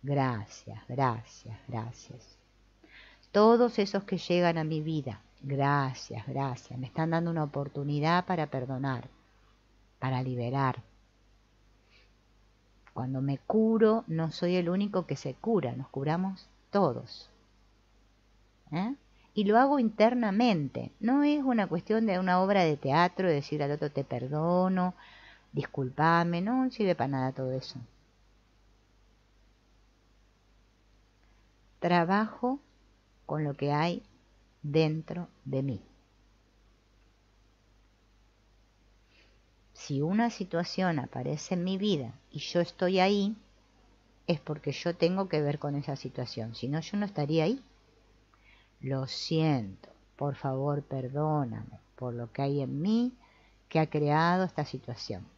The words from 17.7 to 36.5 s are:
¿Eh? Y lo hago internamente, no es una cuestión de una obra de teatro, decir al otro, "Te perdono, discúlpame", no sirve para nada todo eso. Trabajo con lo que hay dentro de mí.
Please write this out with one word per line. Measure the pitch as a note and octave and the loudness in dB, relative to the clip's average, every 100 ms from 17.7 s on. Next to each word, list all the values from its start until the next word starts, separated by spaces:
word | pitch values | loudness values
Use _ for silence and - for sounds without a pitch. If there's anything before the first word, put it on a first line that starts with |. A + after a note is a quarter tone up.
| _ _ _ _ _ _ _ _ _ - | _ _ _ _ _ _ _ _ _ -8
¿Eh? | D#3 G#3 C#4 _ _ - - | -4 -2 -4 _ _ -8 -2
Y | |
lo | G3+ A3 | 4 6
hago | C4+ C#4+ | 6 4
internamente, | A3+ - G#3+ B3 A3+ F#3+ A#3+ F3+ C#3 - - _ | 2 4 4 4 0 4 4 4 0 -4 -8 _
no | A3 C4+ | 0 4
es | D4 D4 | 4 4
una | C4 A#3 F#3+ | 2 2 2
cuestión | F3 - A3 A3+ | -2 0 0 2
de | F3+ | 2
una | F#3 F3+ | 4 4
obra | F#3+ G3+ | 4 4
de | E3+ D3 | 4 2
teatro, | C#3 D3 F3 - F#3 | 2 4 4 2 2
decir | D3 C#3 D3+ | 2 0 -4
al | C#3+ | -2
otro, | D3 D3+ | -2 -2
"Te | D3 C3+ | -4 -4
perdono, | B2 B2+ D3+ E3 F3+ F#3 F#3 F3+ - - - - - _ | -4 -4 -2 2 2 2 2 0 -4 -18 -20 -20 -20 _
discúlpame", | - D3 - C3 C3+ D#3+ E3+ E3+ E3+ | -6 -4 -4 -6 2 4 4 2 0
no | F#3+ B3+ C4 | 0 0 0
sirve | - G3+ E3+ | 0 0 2
para | B2+ | 0
nada | C3+ C3 | 0 -2
todo | C3 C3 | -2 -4
eso. | C3 - B2+ A#2 _ _ _ _ _ _ _ _ _ _ _ _ _ _ _ _ _ _ _ _ _ _ _ _ _ _ _ _ _ _ _ _ _ _ _ _ _ _ _ | -4 -6 -14 -16 _ _ _ _ _ _ _ _ _ _ _ _ _ _ _ _ _ _ _ _ _ _ _ _ _ _ _ _ _ _ _ _ _ _ _ _ _ _ _
Trabajo | E3+ F3 E3+ G3 G#3+ - B3 C#4 _ _ _ _ _ _ - | 2 4 4 2 0 -2 -4 -4 _ _ _ _ _ _ -6
con | D3+ | -2
lo | D3+ C#3+ | -2 -2
que | C#3+ | 0
hay | D3 E3 F3 - _ _ _ _ _ | 2 0 -2 -10 _ _ _ _ _
dentro | D3+ D3 D#3 D#3 D#3 E3+ E3+ _ | -2 2 2 0 -6 -10 -10 _
de | C3+ C3+ | -4 -2
mí. | C#3 G#2+ - _ _ _ _ _ _ | -2 -4 -10 _ _ _ _ _ _